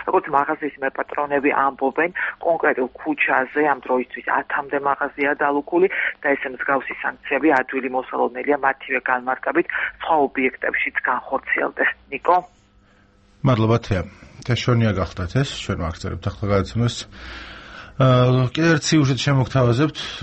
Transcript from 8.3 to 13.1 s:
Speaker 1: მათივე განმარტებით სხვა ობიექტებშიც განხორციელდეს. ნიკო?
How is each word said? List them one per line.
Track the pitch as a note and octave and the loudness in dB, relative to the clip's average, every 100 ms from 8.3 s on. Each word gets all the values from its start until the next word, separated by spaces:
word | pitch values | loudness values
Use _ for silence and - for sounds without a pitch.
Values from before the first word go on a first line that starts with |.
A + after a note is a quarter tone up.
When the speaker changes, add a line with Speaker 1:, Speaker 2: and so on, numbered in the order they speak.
| B2 B2+ C#3+ | -2 0 2
Speaker 1:
მათივე | C3+ C3+ - C3 | 2 -2 -4 -4
განმარტებით | B2+ B2+ B2 B2+ - F3 - - - - | 0 -2 -2 -4 -2 0 0 -2 -6 -6
სხვა | - D#3+ | 0 2
ობიექტებშიც | C3+ - C3 - - - - - | 2 0 -2 -2 -4 -2 -4 -4
განხორციელდეს. | - B2 - C3 - - C#3 - C3+ - - | -2 -4 -4 -6 -4 -2 -2 -2 -4 -4 -12
ნიკო? | C#3 - F3+ F3+ _ _ _ _ _ _ | -6 2 2 0 _ _ _ _ _ _